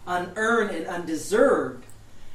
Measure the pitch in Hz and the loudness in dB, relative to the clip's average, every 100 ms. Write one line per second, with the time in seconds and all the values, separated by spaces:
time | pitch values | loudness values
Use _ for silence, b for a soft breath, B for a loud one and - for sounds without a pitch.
0 | 180 180 180 214 220 226 202 - - 175 | -4 -4 -2 -2 2 2 2 -4 -6 -6
1 | 160 156 - 214 277 165 131 120 - - | -4 -6 2 6 6 6 0 -8 -14 -16
2 | b b b | b b b